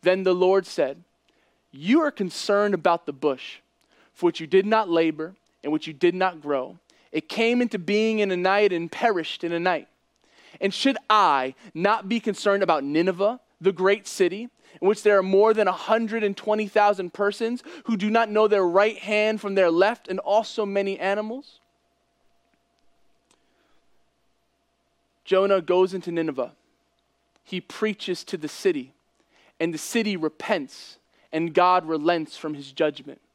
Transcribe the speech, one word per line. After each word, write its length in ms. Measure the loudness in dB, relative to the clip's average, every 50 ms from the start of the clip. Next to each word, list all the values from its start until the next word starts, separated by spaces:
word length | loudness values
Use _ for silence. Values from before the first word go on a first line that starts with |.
Then 220 | 2 2 2 2 2
the 120 | 0 2
Lord 300 | 2 4 4 4 2 0
said, 380 | -2 -4 -2 -2 -2 -4 -10 _ _ _ _ _ _ _ _ _ _ _ _ _ _
"You 300 | _ -10 -2 2 2 4
are 100 | 2 0
concerned 640 | -2 -4 -6 -6 -6 -8 -2 0 2 2 2 2 0
about 320 | 0 2 2 0 0 _
the 80 | -10 -12
bush, 460 | -2 -2 -2 -2 -2 -8 -18 -18 -20 _ _ _ _ _ _ _ _ _ _ _
for 140 | _ 0 0
which 120 | 0 0
you 80 | -6 2
did 180 | 2 2 4
not 240 | 4 0 0 0 0
labor 460 | 2 2 2 2 0 -4 -10 -12 -12 _ _ _ _ _ -4
and 80 | -4
which 160 | -4 -4 -4 -8
you 60 | -6
did 220 | 0 0 2 2
not 260 | 2 -2 -2 -2 -6
grow. 360 | -6 -4 -4 -4 -4 -6 -14 _ _ _ _ _ _ _
It 180 | -8 -8 -8 _
came 320 | -4 -2 0 2 2 2
into 180 | 0 0 -2 -6
being 400 | -4 -2 0 0 2 2 0 0
in 120 | 0 0
a 60 | -2 -2
night 360 | 0 0 2 2 2 2 2
and 180 | 0 -4 -6
perished 520 | -6 -2 0 0 0 0 -4 -6 -10 -8 -6
in 80 | -6
a 80 | -4 -2
night. 280 | -2 -2 -2 -2 -6 _ _ _ _ _ _ _ _ _ _ _ _ -20 -14 -4
And 120 | -4 -4 -4
should 240 | 0 0 0 0 0 _ _
I 460 | 2 4 4 4 4 2 0 -4 -8 _ -20 -16 _
not 340 | -2 0 0 0 0 -2 -4
be 120 | -4 -4
concerned 440 | -2 -4 -6 -2 0 0 2 2 2
about 200 | 2 0 0 0
Nineveh, 560 | 0 0 2 2 2 0 0 -2 -2 -2 -4 _ _ _ _
the 120 | -2 -2
great 360 | 0 2 2 2 2 0 -2 -14
city, 420 | -2 0 0 0 0 -4 -12 -14 _ _ _ _ -12 -2
in 60 | 0 0
which 160 | 0 2 4
there 140 | 4 4 4
are 60 | 4
more 300 | 4 4 4 6 6 4
than 140 | 4 2 0
a 40 |
hundred 520 | 0 -2 0 0 0 0 0 -2 -4 -2 -2
and 120 | -2 -4
twenty 320 | -4 -2 -2 -2 -2 -2 0
thousand 460 | 2 2 4 4 2 0 -4 -10 _
persons 500 | -2 -2 -2 -2 -2 -4 -4 -6 -6 -10 -16 -20 -14 -6
who 100 | -4 -4
do 140 | -2 -2 0
not 200 | 2 2 2 2
know 180 | 2 2 4 4
their 180 | 4 4 2
right 320 | 4 4 4 4 4 2 -4
hand 420 | -6 -2 0 2 2 0 0 -2
from 160 | -4 -2 2
their 160 | 2 2 4
left, 360 | 4 4 4 2 2 -4 _ -8
and 120 | -8 -6
also 460 | -2 0 0 0 0 -2 -4 -4 -4
many 340 | -2 -2 -2 -2 -2 -4 -4
animals?" 600 | -2 -2 -2 -2 -4 -6 -10 -12 -14 -18 _ _ _ _ _ _ _ _ _ _ _ _ _ _ _ _ _ _ _ _ _ _ _ _ _ _ _ _ _ _ _ _ _ _ _ _ _ _ _ _ _ _ _ _ _ _ _ _ _ _ _ _ _ _ _ _ _ _ _ _ _ _ _ _ _ _ _ _ _ _ _ _ _ _ _
Jonah 380 | 0 2 2 4 4 2 2
goes 320 | 2 2 4 4 4 2 0
into 180 | -8 -8 -4
Nineveh. 400 | -4 -2 -2 -2 -4 -4 -6 -8 _ _ _ _ _ _ _ _ _ _ _ _ _ _ _ _ _ _ _
He 180 | _ -10 -10
preaches 640 | -8 _ -6 -4 -4 -4 -4 _ -6 -8 -6 -8 -6
to 120 | -10 -10 -10
the 120 | -10 -10
city, 440 | -12 -2 -2 -2 -2 -2 -6 -10 _ _ _ _ _ _ _ _ _ _ _ _ _ _
and 140 | -4 -4 -4
the 40 | -6
city 400 | -10 -4 -2 0 0 0 -2 -2
repents, 800 | -4 -4 _ _ -4 -4 -2 -2 -4 -8 -14 -20 -20 -20 -20 _ _ _ _ _ _ _
and 220 | -6 -4 -4 0 2
God 320 | 2 4 4 4 2 2
relents 500 | 0 -4 -2 0 0 0 0 -2 -8 -12
from 200 | -12 -10 -10 -10
his 160 | -10 -12 -16 -4
judgment. 480 | -2 -2 -2 -2 -6 -18 -20 -20 _ _ _